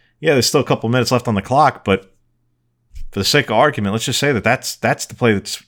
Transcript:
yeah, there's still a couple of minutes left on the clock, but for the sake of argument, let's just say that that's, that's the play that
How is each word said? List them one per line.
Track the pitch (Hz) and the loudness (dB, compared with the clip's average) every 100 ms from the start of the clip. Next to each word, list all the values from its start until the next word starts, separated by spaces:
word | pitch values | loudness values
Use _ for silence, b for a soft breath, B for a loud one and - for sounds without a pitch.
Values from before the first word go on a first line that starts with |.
| _ _ | _ _
yeah, | 156 | 0
there's | 135 - | 2 2
still | 147 | 0
a | - | 2
couple | 143 113 | -2 0
of | |
minutes | 127 117 | 0 2
left | 123 123 | 0 0
on | 101 | -2
the | |
clock, | - 135 143 - | 0 2 2 0
but | - 95 - _ _ _ _ _ _ _ _ - - | 0 0 -2 _ _ _ _ _ _ _ _ -12 -8
for | 101 | -4
the | - | 0
sake | 147 127 | 0 0
of | |
argument, | 113 147 143 101 | 2 2 0 -4
let's | 110 - | -4 -4
just | - | -2
say | 143 | 0
that | 113 | 0
that's, | - - - - | 0 -2 -4 -4
that's | 117 - - | -4 -2 -6
the | - | -2
play | 120 | 0
that | 98 - - | 0 -2 -14